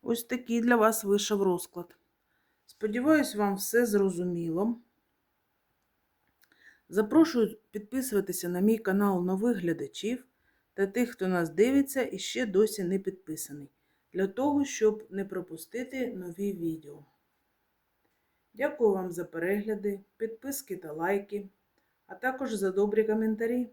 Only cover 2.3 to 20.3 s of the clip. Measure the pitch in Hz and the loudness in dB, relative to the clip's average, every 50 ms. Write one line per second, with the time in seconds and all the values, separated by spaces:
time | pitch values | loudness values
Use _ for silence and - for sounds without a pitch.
2.3 | _ _ _ _ _ _ _ _ - _ - 214 208 240 247 294 311 302 269 - | _ _ _ _ _ _ _ _ -16 _ -4 -2 -2 0 4 6 6 6 4 2
3.3 | - 208 208 202 196 190 - - - 233 247 220 202 202 196 190 180 170 180 180 | 0 0 0 0 0 -2 -4 2 4 4 4 4 4 4 4 2 2 0 -4 -2
4.3 | 175 170 170 165 160 170 202 233 233 - _ _ _ _ _ _ _ _ _ _ | -2 -2 -2 -2 0 0 0 0 -2 -4 _ _ _ _ _ _ _ _ _ _
5.3 | _ _ _ _ _ _ _ _ _ _ _ _ _ _ _ _ _ _ _ _ | _ _ _ _ _ _ _ _ _ _ _ _ _ _ _ _ _ _ _ _
6.3 | _ _ _ _ _ _ _ - - _ _ _ 160 190 220 214 - 311 330 311 | _ _ _ _ _ _ _ -20 -20 _ _ _ 0 0 0 4 6 6 6 6
7.3 | - 247 220 185 - - _ _ _ 214 208 - - 262 254 262 - 202 190 196 | 6 2 2 2 0 -6 _ _ _ -12 -10 -6 -6 -6 -4 0 0 -2 -2 -2
8.3 | 185 - - 175 175 180 185 214 226 214 220 196 185 196 208 202 190 180 175 180 | -4 -6 -4 -4 -2 2 4 4 4 2 2 0 2 2 4 2 2 2 0 0
9.3 | 185 190 208 247 240 196 180 170 165 165 - 135 _ - - 208 247 247 - _ | 0 0 0 0 0 0 0 -2 -2 -2 -4 -10 _ -6 -6 -4 -4 -4 -8 _
10.3 | _ _ _ _ _ _ _ _ _ - 196 196 196 233 247 233 - _ 196 185 | _ _ _ _ _ _ _ _ _ -2 -2 0 2 0 0 0 -2 _ -2 0
11.3 | 185 180 170 160 151 180 208 247 269 277 277 277 - 269 240 - - 190 - - | 0 0 0 -2 4 4 4 6 6 4 2 2 0 -4 -4 -4 -4 -8 -8 -8
12.3 | - 233 254 220 185 185 220 214 208 - 190 170 185 196 196 190 185 - _ - | -4 -4 -4 0 4 4 2 2 2 -2 -4 -2 -2 -2 -2 -4 -10 -10 _ -12
13.3 | 160 156 - - 143 147 143 139 _ _ _ _ _ _ _ _ _ 175 190 196 | -10 -10 -10 -12 -12 -16 -16 -18 _ _ _ _ _ _ _ _ _ -2 -2 -2
14.3 | 196 - 262 294 285 285 277 277 - - 220 214 208 214 - - - 196 196 196 | -2 -2 0 0 2 2 0 -2 -2 2 2 2 2 0 -8 -10 -6 -6 -6 -6
15.3 | 196 190 175 - 165 160 - - - 233 254 247 - 269 254 233 233 185 180 180 | -6 -8 -8 -8 -12 -16 -16 -12 -10 -10 -10 -8 -4 -4 -4 -4 -4 -8 -10 -10
16.3 | 165 175 202 202 190 170 170 165 160 160 151 143 143 143 147 _ _ _ _ _ | -8 -4 -4 -4 -4 -4 -4 -6 -6 -6 -10 -16 -20 -20 -20 _ _ _ _ _
17.3 | _ _ _ _ _ _ _ _ _ _ _ _ _ _ _ _ _ _ _ _ | _ _ _ _ _ _ _ _ _ _ _ _ _ _ _ _ _ _ _ _
18.3 | _ _ _ _ _ 214 254 302 294 - 240 214 196 190 185 185 170 165 175 - | _ _ _ _ _ -2 -2 -2 0 2 2 2 4 2 -2 -4 -6 -8 -8 -8
19.3 | - 165 165 180 202 208 208 220 214 202 190 208 196 196 - _ _ _ 226 220 | -6 -4 -2 0 -2 -2 -2 -4 -6 -4 -4 -4 -6 -6 -10 _ _ _ -8 -8